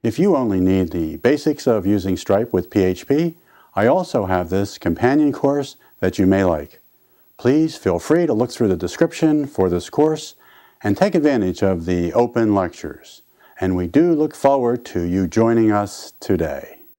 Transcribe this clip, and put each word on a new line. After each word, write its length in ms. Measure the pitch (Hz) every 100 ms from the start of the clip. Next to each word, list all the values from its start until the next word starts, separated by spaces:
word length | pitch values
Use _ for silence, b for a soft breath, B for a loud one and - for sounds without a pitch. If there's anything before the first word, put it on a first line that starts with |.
If 120 | 117 110
you 200 | 196 156
only 240 | 110 95
need 320 | 92 95 87
the 240 | 90 80 80
basics 500 | 120 147 156 143 -
of 200 | 110 92
using 300 | 104 92 92
Stripe 360 | - 101 120
with 180 | 92 -
P 140 | 104
H 240 | 92 92 -
P, 260 | 143 170 - b b b -
I 100 | 110
also 360 | 175 180 -
have 240 | 95 92 85
this 300 | 95 101 -
companion 540 | 92 85 131 143 151
course 440 | - 139 143 139 - b b
that 180 | 92 -
you 60 |
may 200 | 95 98
like. 360 | 92 80 71 - _ b b b b -
Please 400 | 120 147 160 -
feel 220 | - 85
free 280 | - 165 170
to 60 |
look 180 | 110 120
through 180 | - 110
the 80 | 87
description 680 | - - 165 - 160 151 139
for 220 | - 92
this 220 | 87 -
course 440 | - 151 156 - - b b b b
and 140 | 104 101
take 180 | 202
advantage 480 | 175 147 127 92 90
of 220 | 98 92
the 260 | 85 90 87
open 400 | 107 120 117 110
lectures. 680 | 101 90 - 78 - - - _ b b b
And 160 | 92 90
we 100 | 87
do 280 | 135 175
look 200 | 160 151
forward 520 | - 139 139 120 120 -
to 160 | 90
you 240 | 87 92 90
joining 460 | 113 113 117 110
us 420 | 104 101 - - _
today. 560 | - 92 80 69 - - _